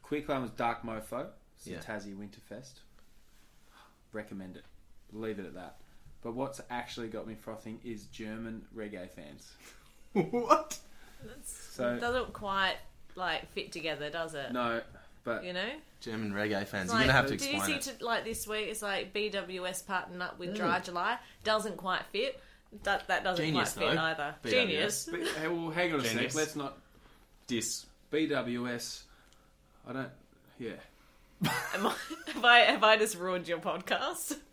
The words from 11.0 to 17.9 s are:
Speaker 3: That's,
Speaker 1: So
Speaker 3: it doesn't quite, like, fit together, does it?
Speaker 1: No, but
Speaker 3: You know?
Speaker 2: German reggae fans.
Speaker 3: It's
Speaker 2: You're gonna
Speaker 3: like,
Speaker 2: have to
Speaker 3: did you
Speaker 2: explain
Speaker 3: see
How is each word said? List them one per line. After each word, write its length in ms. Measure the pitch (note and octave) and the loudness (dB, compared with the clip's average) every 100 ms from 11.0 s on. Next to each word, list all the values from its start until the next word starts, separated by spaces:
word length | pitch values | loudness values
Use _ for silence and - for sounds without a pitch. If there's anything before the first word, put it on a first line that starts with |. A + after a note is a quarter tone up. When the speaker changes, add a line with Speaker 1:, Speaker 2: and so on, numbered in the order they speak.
| - - | -18 -16
Speaker 3:
That's, 280 | G#3+ B3 - - - | -14 -12 -12 -12 -12
Speaker 1:
So 200 | - A#2+ | -2 0
Speaker 3:
it 60 | A#3+ | 2
doesn't 320 | A#3+ B3+ - | 0 0 -2
quite, 420 | - G#3 G3 F#3+ - - - - | -6 -2 2 2 0 -8 -16 -16
like, 380 | - F3+ D#3+ - | -4 -2 -2 -4
fit 180 | G3+ - | -8 -8
together, 400 | F3 D#3 C#3+ D3 | -4 -4 -2 -4
does 240 | E3 E3 | -4 -4
it? 180 | D3+ C3 | -4 -2
Speaker 1:
No, 280 | B2 A#2+ A#2 - - - - | 0 2 0 -4 -16 -18 -10
but 220 | - A2+ | -4 -2
Speaker 3:
You 80 | F3+ | -2
know? 160 | F3+ G#3 D4+ - - | -2 -2 -4 -14 -12
Speaker 2:
German 320 | - A3 G#2+ | -6 -2 -2
reggae 340 | - G#2+ G2+ G2+ | 0 2 2 0
fans. 200 | G#2 F#2 | -2 2
Speaker 3:
It's 60 | |
Speaker 2:
You're 100 | - | 4
gonna 40 | - | 8
Speaker 3:
like, 40 | |
Speaker 2:
have 140 | C3 - | 8 6
to 100 | - | 2
Speaker 3:
did 60 | C#4 | 0
you 100 | - | 2
Speaker 2:
explain 220 | - C#4 | 2 0
Speaker 3:
see 80 | C#4 | -2